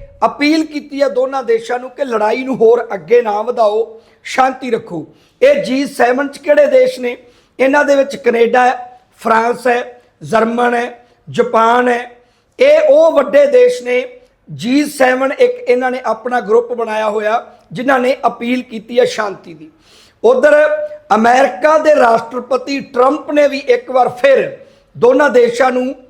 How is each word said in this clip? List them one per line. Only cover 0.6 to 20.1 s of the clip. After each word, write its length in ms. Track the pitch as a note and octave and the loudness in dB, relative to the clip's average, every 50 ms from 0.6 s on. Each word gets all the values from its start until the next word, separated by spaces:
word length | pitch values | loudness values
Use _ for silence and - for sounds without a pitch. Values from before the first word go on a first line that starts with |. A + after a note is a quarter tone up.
| D#4 | -2
ਕੀਤੀ 360 | D#4 D4 D4 A#3 D4 C#4 C4+ | -4 -8 -12 -12 -12 -6 -4
ਹੈ 60 | C#4 C4+ | -2 -2
ਦੋਨਾਂ 340 | - B3 C4 C4 C#4 C4+ B3+ | -2 -2 -4 -4 -4 -6 -4
ਦੇਸ਼ਾਂ 340 | A3 A3+ A3+ A3+ - B3 B3 | -2 -2 -2 -2 -4 -8 -8
ਨੂੰ 100 | B3 B3+ | -8 -10
ਕਿ 160 | - - C#4+ | -10 -8 -6
ਲੜਾਈ 380 | C4 A#3 G#3+ G#3 G#3+ A#3 B3+ C4 | -4 -4 -2 -2 -2 -2 -4 -4
ਨੂੰ 120 | C4 B3+ | -6 -2
ਹੋਰ 320 | F#3 A3+ A3 A#3 A#3+ A3+ - G3+ | 0 2 2 2 2 0 -4 -10
ਅੱਗੇ 280 | G3 D3+ D#3 A3+ A#3+ | -12 -4 0 2 2
ਨਾ 200 | B3 G#3+ G#3 G#3 | 2 0 -2 -4
ਵਧਾਓ, 600 | A3 A#3 A#3+ A3+ A3+ G#3 G#3 A3 A3+ - - - - _ _ _ _ | -4 -4 -2 0 0 0 0 -2 -4 -6 -10 -18 -20 _ _ _ _
ਸ਼ਾਂਤੀ 460 | - - - B3+ C4 C4 C4 C#4+ B3+ | -8 -2 -2 0 -2 -2 -4 -6 -6
ਰੱਖੋ। 340 | A3+ A3+ A3+ - F3+ D#3+ C#3+ - _ _ _ _ _ _ | -6 -6 -6 -8 -12 -12 -12 -14 _ _ _ _ _ _
ਇਹ 220 | A#3+ C4+ D4 A3+ F3+ | 2 2 2 2 0
ਜੀ 220 | F#3+ B3+ C4+ C#4+ - | -2 -4 -4 -4 -4
ਸੈਵਨ 400 | - - B3 A#3+ B3+ C4 C#4+ C#4 | -4 -2 0 0 0 -2 -4 -6
'ਚ 100 | C#4 - | -8 -6
ਕਿਹੜੇ 280 | - C#4+ D4 D4 D4 C4 | -2 0 2 4 4 4
ਦੇਸ਼ 320 | B3+ C4 B3+ B3+ B3+ B3+ | 4 4 2 2 0 -4
ਨੇ? 160 | B3+ A#3+ B3 B3 - _ _ _ _ _ _ - | -6 -8 -8 -10 -14 _ _ _ _ _ _ -2
ਇਹਨਾਂ 240 | B3+ C4+ C#4 D4 D4 | 0 0 2 2 2
ਦੇ 100 | C4+ C#4+ | 2 2
ਵਿੱਚ 200 | C#4 C4+ C#4 C#4 | 2 0 0 -4
ਕੈਨੇਡਾ 500 | - - A#3+ A3+ A#3 A#3 A3 A3 B3 B3 | -6 -2 -2 0 2 2 2 2 2 2
ਹੈ, 260 | B3 C4 - - - - - _ _ _ _ | 2 0 -2 -6 -16 -20 -20 _ _ _ _
ਫਰਾਂਸ 460 | - A3+ A3+ A3+ A3+ A#3 A#3+ - - B3+ | -2 0 0 0 0 0 -2 -2 -2 -2
ਹੈ, 340 | A#3+ A#3+ B3 - - - _ _ _ _ E3+ | -2 -2 -4 -8 -14 -20 _ _ _ _ -8
ਜਰਮਨ 500 | C#3 F#3+ A3 A3 A#3 A#3 A#3+ A#3+ A#3+ A#3+ | -4 -2 0 0 0 0 0 0 0 0
ਹੈ, 300 | A#3+ A#3+ A#3+ A#3+ - _ _ _ _ _ - | -2 -4 -6 -10 -14 _ _ _ _ _ -6
ਜਾਪਾਨ 600 | C3 F3 A#3 A#3+ - A3 A3+ A#3 A#3+ B3 B3 B3 | -4 -2 -2 0 0 2 2 2 2 2 2 0
ਹੈ। 220 | A#3+ A#3+ A#3+ A#3+ - _ _ _ _ _ _ _ _ - | -2 -2 -6 -10 -18 _ _ _ _ _ _ _ _ 2
ਇਹ 300 | B3 C#4 D4+ D#4+ D4+ D4+ | 4 4 4 4 4 4
ਉਹ 220 | C4+ D4+ D#4+ E4 | 4 6 4 4
ਵੱਡੇ 340 | D4+ D4 C4 - C4+ C#4+ C#4+ C4 | 4 2 0 2 4 4 4 4
ਦੇਸ਼ 340 | B3 B3 B3 B3 B3 - A#3+ | 4 4 4 4 2 -2 -4
ਨੇ। 220 | B3 B3 B3 C4 - - - _ _ _ _ _ - | -4 -4 -4 -4 -6 -10 -20 _ _ _ _ _ -18
ਜੀ 340 | D#3 C3 D#3 A#3 B3+ C#4+ D4+ D4 | -14 -10 -4 -2 0 0 0 -2
ਸੈਵਨ 440 | - - C4 B3+ B3+ B3+ C4+ C4+ | -2 0 0 0 2 0 -2 -2
ਇੱਕ 220 | C#4 - B3+ B3 B3 - | 0 0 0 0 0 -2
ਇਹਨਾਂ 320 | - - B3 B3 C4 B3+ | -2 -2 0 0 0 -2
ਨੇ 100 | B3 B3+ - | -4 -4 -4
ਆਪਣਾ 340 | A#3 A3 A3 - B3 B3 B3 | -6 -6 -6 -6 -6 -4 -4
ਗਰੁੱਪ 340 | G#3+ F#3+ A3 A#3 A#3 A#3 B3 | -2 0 0 0 0 0 -4
ਬਣਾਇਆ 360 | A#3 A3+ A3 G#3+ G#3+ G#3+ G#3+ | -6 -6 -4 -4 -4 -4 -4
ਹੋਇਆ, 360 | G#3 A3 G#3 G#3+ A3 B3 - - - _ _ _ | -4 -2 -2 -2 -2 -2 -4 -8 -16 _ _ _
ਜਿਨ੍ਹਾਂ 280 | C#3+ F3 B3+ C4 C#4 C4 | -12 -6 -2 0 0 2
ਨੇ 160 | B3 B3 C4+ B3+ - A#3 | 2 0 -2 -2 -2 -4
ਅਪੀਲ 340 | - - A#3+ A#3 B3+ B3+ B3 | -4 -4 -4 -4 -4 -4 -6
ਕੀਤੀ 360 | - - A3 - - A#3+ A#3+ | -8 -12 -14 -14 -4 0 0
ਹੈ 60 | B3 | 0
ਸ਼ਾਂਤੀ 480 | - - - G#3+ G3+ F#3+ D#3 - F#3 D#3+ | 2 0 -4 -6 -8 -8 -12 -16 -20 -20
ਦੀ। 160 | D3+ D#3+ - _ _ _ _ _ _ _ _ | -20 -20 -20 _ _ _ _ _ _ _ _